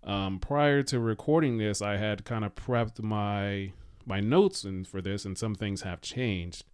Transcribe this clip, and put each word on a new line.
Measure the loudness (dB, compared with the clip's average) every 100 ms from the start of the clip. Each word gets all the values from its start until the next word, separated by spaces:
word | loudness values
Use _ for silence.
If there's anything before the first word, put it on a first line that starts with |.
Um, | -4 -2 -2 -2
prior | 0 4 6 4
to | 2 0
recording | 0 0 2 4 4 2
this, | 0 0
I | 0 0
had | 0 -2
kinda | -4 -4 -4
prepped | -6 0 0 0 -2
my, | -2 0 0 0 0 -2 -6 -10 -18 -14
my | -6 -2
notes | 4 6 6 2
and | -6 -8
for | -6 -6
this, | -4 -4
and | -4 -4
some | -4
things | -2 -2 -4
have | -6 -8
changed. | -8 -4 -2 -2 -4 -10 -16